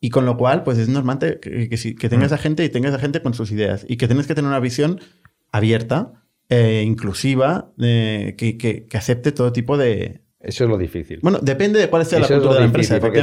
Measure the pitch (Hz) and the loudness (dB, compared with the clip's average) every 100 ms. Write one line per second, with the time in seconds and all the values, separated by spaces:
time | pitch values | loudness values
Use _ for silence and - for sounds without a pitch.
0 | 127 127 127 117 123 151 175 120 113 135 | 0 0 0 0 2 2 0 0 0 0
1 | 127 135 170 - - - 117 117 113 113 | -2 -2 -4 -6 -8 -6 -4 -4 -6 -4
2 | 117 120 139 147 156 156 165 131 131 139 | 0 2 2 0 -2 -2 -2 0 -2 -2
3 | 143 151 139 117 107 107 104 98 - 123 | -2 -4 -4 -4 -4 -2 -2 -2 -6 -2
4 | 120 127 143 151 143 139 123 123 151 185 | 0 0 0 -2 0 -2 -2 0 0 -2
5 | - _ _ _ _ 104 110 113 117 127 | -8 _ _ _ _ 0 2 2 0 -2
6 | 240 - _ _ _ 123 113 110 107 107 | -2 -10 _ _ _ 2 4 2 0 -2
7 | 107 92 135 131 135 180 - - 120 117 | -4 -4 0 2 2 0 -6 -2 2 2
8 | 110 107 101 98 117 113 120 107 - 117 | 2 -2 -6 -4 -4 -2 -4 -4 -6 -6
9 | - 123 135 143 123 120 120 143 127 101 | -2 -2 -2 0 0 0 -2 0 0 0
10 | 87 90 _ _ - 104 120 107 87 87 | -4 -10 _ _ -12 -2 0 0 -2 -8
11 | 78 80 165 196 135 135 202 214 185 165 | -12 -4 0 0 0 0 0 2 2 2
12 | 160 170 - 143 135 135 120 120 113 113 | 2 2 4 4 4 4 4 4 2 2
13 | 110 107 | 2 2